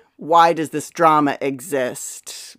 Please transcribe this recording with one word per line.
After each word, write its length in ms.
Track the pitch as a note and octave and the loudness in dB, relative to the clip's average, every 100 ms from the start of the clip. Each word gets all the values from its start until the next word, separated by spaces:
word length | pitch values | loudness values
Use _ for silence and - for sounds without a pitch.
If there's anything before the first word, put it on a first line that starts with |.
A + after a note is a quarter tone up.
| _ _ | _ _
why 340 | D3+ E3+ E3+ | 2 4 4
does 160 | D#3 D3+ | 2 -4
this 180 | D3+ - | -8 -10
drama 480 | - E3 D3+ C#3+ - | 0 2 4 2 0
exist? 1160 | C#3 C3+ F3 C#3 B2 - - - - - - | -6 -6 -6 -4 -4 -6 -14 -16 -18 -18 -20